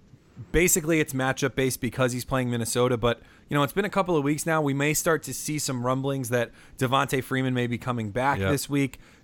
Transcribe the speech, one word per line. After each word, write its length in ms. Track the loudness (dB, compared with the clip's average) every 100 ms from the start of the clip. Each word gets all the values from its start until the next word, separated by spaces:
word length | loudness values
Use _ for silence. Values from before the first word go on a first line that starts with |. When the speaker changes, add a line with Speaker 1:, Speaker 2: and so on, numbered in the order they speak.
| -20 -20 _ -20 -2
Speaker 1:
basically, 480 | 2 4 4 2 2
it's 120 | 2
matchup-based 680 | 0 -2 0 -2 0 -2 0
because 320 | -4 0 0
he's 120 | -2
playing 260 | -2 -2 0
Minnesota, 460 | -2 -2 2 2 2
but, 240 | 0 0 -6 -18 -2
you 80 | 0
know, 60 |
it's 100 | 0
been 120 | 0
a 60 | -2
couple 260 | 0 2 2
of 80 |
weeks 220 | 2 0 0
now. 140 | 0
We 120 | 0
may 200 | 0 0
start 280 | 0 0 0
to 100 | -2
see 240 | -8 -6 -4
some 260 | -4 -2
rumblings 460 | -2 -2 -2 -4 0
that 200 | -2 -2 -8 -16 -4
Devontae 440 | 0 2 2 -2
Freeman 320 | -2 -2 0
may 120 | 0 0
be 120 | -2
coming 320 | -4 -4 -4
back 280 | -2 0 2
Speaker 2:
Yep. 120 | 0
Speaker 1:
this 180 | 0 0
week, 300 | -2 -2 -4 -20 -20